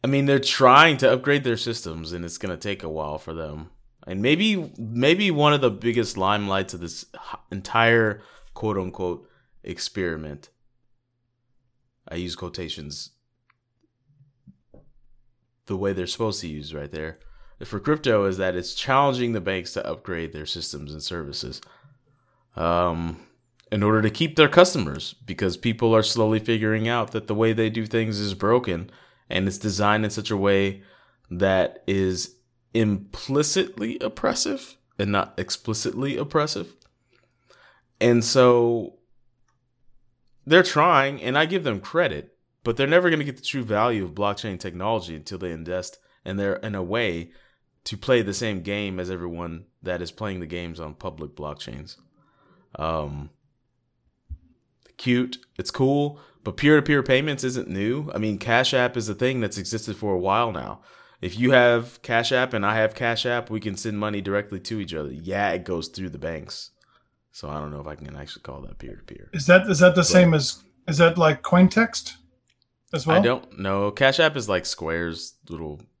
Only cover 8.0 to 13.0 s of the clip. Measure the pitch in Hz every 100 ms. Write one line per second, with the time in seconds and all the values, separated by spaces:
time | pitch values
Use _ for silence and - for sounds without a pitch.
8 | 110 104 - - - - 110 98 92 -
9 | 90 87 - _ _ _ - 85 - -
10 | 87 80 78 71 - _ _ _ _ _
11 | _ _ _ _ _ _ _ _ _ _
12 | - 85 90 - 90 - 82 - 73 73